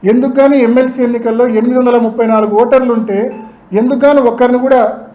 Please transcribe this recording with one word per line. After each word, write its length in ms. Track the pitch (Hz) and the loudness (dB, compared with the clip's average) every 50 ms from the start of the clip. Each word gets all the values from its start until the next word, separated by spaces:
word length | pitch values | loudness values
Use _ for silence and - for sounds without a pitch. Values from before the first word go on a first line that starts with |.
| - | 0
ఎందుకు 280 | 185 220 247 254 269 | 0 0 2 0 -2
కానీ 260 | 254 277 269 277 285 277 | 0 2 2 4 4 2
ఎమ్మెల్సీ 460 | 247 226 240 254 262 254 254 262 254 | 2 2 2 2 0 0 -2 -2 -2
ఎన్నికల్లో 440 | 233 240 233 233 233 226 226 247 254 | -2 -2 -4 -4 -4 -2 0 0 0
ఎనిమిది 320 | 220 220 226 247 254 254 | 0 0 -2 0 0 0
వందల 200 | 247 247 240 233 | 0 2 2 2
ముప్పై 260 | 220 220 220 - 233 | 0 -2 -2 -2 -2
నాలుగు 300 | 226 220 220 214 208 208 | 0 0 0 0 0 2
ఓటర్లు 380 | 208 240 240 269 262 254 240 233 | 0 2 2 2 0 2 0 -2
ఉంటే 460 | 226 214 - 196 196 220 262 - - - - - - - - 180 | -2 -4 -4 -4 -4 -4 -6 -8 -12 -18 -20 -20 -20 -18 -6 -4
ఎందుకు 260 | 202 240 254 277 262 | -2 0 0 -2 0
కానీ 200 | 254 285 294 285 | 2 2 2 4
ఒక్కరిని 400 | 262 240 220 - 254 247 247 247 | 2 0 0 0 0 0 0 0
కూడా 400 | 254 269 262 254 226 - - - - - - | 0 2 2 2 2 0 -4 -8 -14 -20 -20